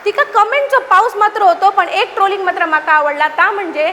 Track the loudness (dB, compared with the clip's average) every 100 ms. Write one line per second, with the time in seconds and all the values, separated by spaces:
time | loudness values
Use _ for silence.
0 | -2 -2 0 0 0 0 0 0 2 2
1 | 2 0 -2 2 2 4 2 2 -2 -2
2 | -4 0 -2 0 -4 -2 -2 -2 2 2
3 | 2 0 -2 0 0 0 -6 -4 -4